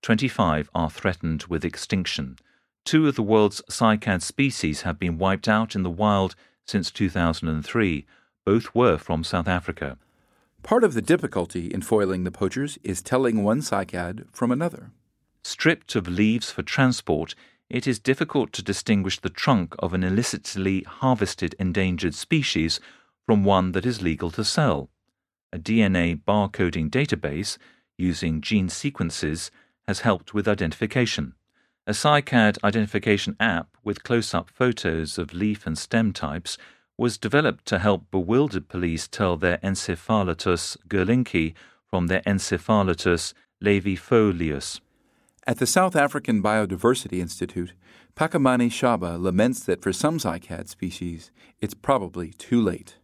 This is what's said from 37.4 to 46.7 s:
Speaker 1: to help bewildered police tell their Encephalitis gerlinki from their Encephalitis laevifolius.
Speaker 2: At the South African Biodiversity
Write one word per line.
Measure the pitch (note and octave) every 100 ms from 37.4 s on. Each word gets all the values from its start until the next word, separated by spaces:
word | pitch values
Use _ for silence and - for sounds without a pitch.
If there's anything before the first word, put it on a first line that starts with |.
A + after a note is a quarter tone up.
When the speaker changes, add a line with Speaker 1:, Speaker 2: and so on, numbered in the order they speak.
| D3+ - -
Speaker 1:
to | G2
help | G#2 F#2+ -
bewildered | F#2+ F2 A#2 D3 F#2 -
police | F2+ F2 E2 -
tell | - G2 E2+
their | F2+ F2
Encephalitis | F#2+ G2 - E2+ - A2 F#2 D#2+ - F2 - - -
gerlinki | G2 F#2 B2 B2 F2 D#2+ D#2+ - _ _
from | F#2+ F2
their | F#2
Encephalitis | - G2 - A2 - A2 F#2+ G2 - E2+ - - _ _
laevifolius. | G2+ G2+ F#2+ F#2+ - A#2+ G#2+ F2 E2 C#2+ - - _ _ _ _ _ _ -
Speaker 2:
At | A#2+
the | B2
South | - F#3 F3
African | C#3+ C#3+ B2 A2
Biodiversity | G2 A2 G#2